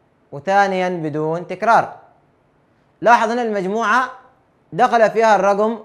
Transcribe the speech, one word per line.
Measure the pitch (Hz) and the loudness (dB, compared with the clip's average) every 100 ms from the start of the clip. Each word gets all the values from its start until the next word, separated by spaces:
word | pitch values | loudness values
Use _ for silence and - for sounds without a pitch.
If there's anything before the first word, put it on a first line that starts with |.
| _ _ _ | _ _ _
وثانيًا | 143 165 196 196 185 180 | -10 0 2 2 0 -4
بدون | 180 156 151 156 170 170 | -4 -6 -4 -4 -6 -8
تكرار. | 180 220 208 - - _ _ _ _ _ _ _ _ _ _ | -4 2 2 0 -8 _ _ _ _ _ _ _ _ _ _
لاحظ | 208 233 220 | 2 2 2
أن | 240 | -2
المجموعة | 226 208 185 214 220 233 262 - _ _ _ _ _ | -4 -4 -4 -4 0 0 -2 -8 _ _ _ _ _
دخل | 160 247 233 208 | -2 0 4 2
فيها | 202 226 196 | 2 2 4
الرقم | 196 202 214 226 | 2 2 0 -4